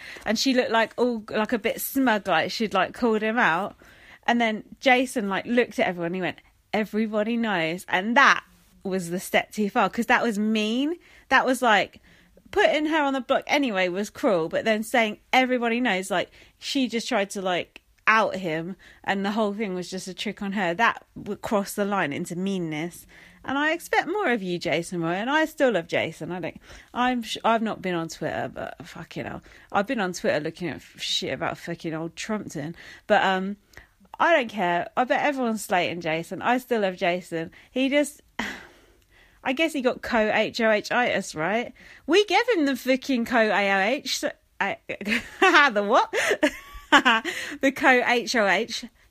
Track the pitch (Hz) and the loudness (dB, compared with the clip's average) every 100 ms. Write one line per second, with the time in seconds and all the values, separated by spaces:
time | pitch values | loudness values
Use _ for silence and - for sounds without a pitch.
0 | - - - 220 277 254 240 226 214 - | -18 -10 -4 0 2 2 2 2 0 0
1 | 247 226 208 - 214 226 226 - - 269 | 0 0 -4 -4 -2 -2 -2 -4 -4 0
2 | 262 214 190 165 143 - 214 190 175 - | 2 2 2 0 0 -2 -2 0 0 0
3 | 240 220 220 233 196 165 202 - - - | 0 2 0 2 2 2 -4 -10 -20 -20
4 | - - - 240 226 214 - - 269 247 | -20 -6 0 2 2 -2 -8 -2 4 4
5 | 262 254 202 190 - 240 233 - 180 180 | 2 -2 -2 -2 0 0 0 0 -2 0
6 | 170 185 170 - _ _ _ 202 208 208 | -4 -2 -4 -6 _ _ _ -4 -2 -2
7 | 220 214 214 233 226 185 160 180 - 180 | -2 -2 0 0 0 0 0 -4 -2 -2
8 | 202 240 247 175 - _ _ _ 196 185 | 2 6 6 6 0 _ _ _ -4 -4
9 | 170 180 - 196 - - 202 254 190 - | -2 -6 0 0 0 -2 -2 2 0 0
10 | 226 233 240 202 214 220 214 233 294 349 | 2 2 2 0 0 0 0 0 -2 -4
11 | - - _ 262 220 262 247 202 160 - | -10 -20 _ 2 4 2 4 4 2 -8
12 | _ - _ - _ 370 403 302 302 320 | _ -20 _ -20 _ 2 4 2 2 2
13 | 285 269 240 247 - 294 269 190 185 180 | 0 -2 0 0 2 0 2 0 0 -2
14 | 208 - 285 180 160 180 226 214 220 247 | -6 -2 0 2 0 -2 0 -2 0 0
15 | 220 214 _ 247 254 254 233 233 247 185 | 0 -2 _ 2 2 2 0 0 0 0
16 | 190 185 - - - _ - 285 247 226 | 0 -2 -2 -10 -20 _ -4 -2 0 -2
17 | - 233 196 208 185 175 - - _ _ | -2 -2 -2 -2 -2 -2 -4 -14 _ _
18 | - 220 202 190 185 156 170 190 - - | 4 4 4 -2 -4 -4 -6 -10 -16 -12
19 | - 196 196 208 208 202 220 180 170 185 | -4 -2 -2 0 -2 -2 -6 -6 -8 -10
20 | 185 180 214 190 196 196 180 175 226 - | -10 -8 -8 -6 -6 -2 -2 2 2 0
21 | - - - 196 - 208 196 - 202 196 | -10 -14 -10 -10 -2 -2 -2 -4 -2 0
22 | 151 143 175 175 190 196 165 151 170 - | -2 -4 -6 -4 -4 -2 -4 -4 -6 -10
23 | - - - - - 277 302 339 - 440 | -20 -20 -20 -14 -6 -2 0 -2 0 0
24 | 330 415 359 240 185 175 170 151 170 175 | 0 -2 0 0 -2 -4 -2 -2 -2 -4
25 | 165 180 240 302 311 - 269 226 220 135 | -2 -2 0 0 0 2 2 2 0 -2
26 | 117 165 156 180 165 - - - - - | -2 -4 -8 -6 -8 -10 -20 -20 -12 -2
27 | 247 247 226 - - 226 220 170 185 175 | 0 0 -4 -2 2 2 0 -4 -4 -4
28 | 165 - 151 92 127 - - - 170 175 | -4 -6 -6 -4 -6 -8 -12 -12 -16 -14
29 | 165 165 113 - - - - 196 202 247 | -12 -10 -8 -10 -14 -20 -4 -2 -2 -2
30 | 185 175 208 143 151 165 175 - - - | -4 -2 0 0 -2 -8 -8 -8 -14 -12
31 | - - 185 135 165 - - 170 170 156 | -6 -4 -4 -4 -4 -6 -10 -8 -6 -6
32 | 165 - - 214 - 156 147 - - - | -8 -10 -6 -6 -6 -10 -10 -12 -18 -20
33 | - 202 190 190 190 208 _ - - _ | 2 4 4 0 -2 -8 _ -20 -20 _
34 | 196 - 320 330 233 208 175 175 - - | _ 0 4 4 2 -2 0 0 -2 -2
35 | 254 277 294 269 240 220 - 190 147 170 | 0 2 0 0 -2 -2 0 0 0 -2
36 | 160 160 170 180 98 254 254 233 196 180 | -4 -4 -4 -4 0 0 0 0 0 0
37 | 185 180 175 165 165 - - 254 262 285 | -2 -2 -4 -8 -8 -12 -8 -2 2 2
38 | 294 - _ - 220 - - - _ _ | 0 -6 _ -10 -10 -12 -16 -20 _ _
39 | _ _ _ _ 247 269 320 294 240 - | _ _ _ _ -4 0 0 0 -2 -2
40 | - 233 214 208 202 - 226 208 - 233 | -2 0 2 2 0 0 2 2 0 -2
41 | 240 - 190 156 165 220 240 - - - | 0 -2 -4 -4 -2 -2 -4 -12 -20 -14
42 | - 359 415 359 480 403 277 262 247 262 | 2 4 4 2 2 2 2 0 0 -2
43 | - 254 233 240 220 190 202 196 196 277 | 0 -2 2 2 4 2 2 2 2 -2
44 | - - - - _ _ 196 - - - | -4 -4 -6 -8 _ _ -4 -4 -10 -8
45 | 208 226 - - 381 311 285 208 202 277 | -4 -4 -4 2 6 6 6 2 2 2
46 | 440 453 - - 294 - - - - 285 | 2 0 -2 0 0 -2 -14 -18 4 6
47 | 262 226 320 - - 285 269 269 285 247 | 6 2 0 -8 -10 -2 -2 4 4 6
48 | - 240 - 247 202 180 226 226 233 _ | 4 0 0 2 2 2 0 -8 -12 _
49 | _ | _